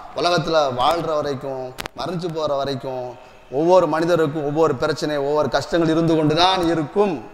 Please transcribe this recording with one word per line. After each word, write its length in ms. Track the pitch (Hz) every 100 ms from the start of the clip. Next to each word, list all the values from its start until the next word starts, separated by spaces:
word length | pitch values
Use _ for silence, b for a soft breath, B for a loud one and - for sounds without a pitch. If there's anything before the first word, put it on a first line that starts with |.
| - -
உலகத்துல 380 | 170 175 156 156 139 123
வாழ்ற 280 | 135 170 160 151
வரைக்கும், 440 | 147 131 135 131 127 123 - 123
மரணிச்சு 320 | 143 180 175 156
போற 140 | 147 139
வரைக்கும் 440 | 139 127 135 127 123 113 B B - 131
ஒவ்வொரு 260 | 165 185 160
மனிதருக்கும் 540 | 156 170 170 160 156 139
ஒவ்வொரு 240 | 147 156 127
பிரச்சனை, 320 | 156 156 151 147 139
ஒவ்வொரு 200 | 151 135 143
கஷ்டங்கள் 380 | - 170 160 160
இருந்து 180 | 165 156
கொண்டு 160 | 151 156
தான் 180 | 185 185 165
இருக்கும். 420 | 165 143 202 208 139 104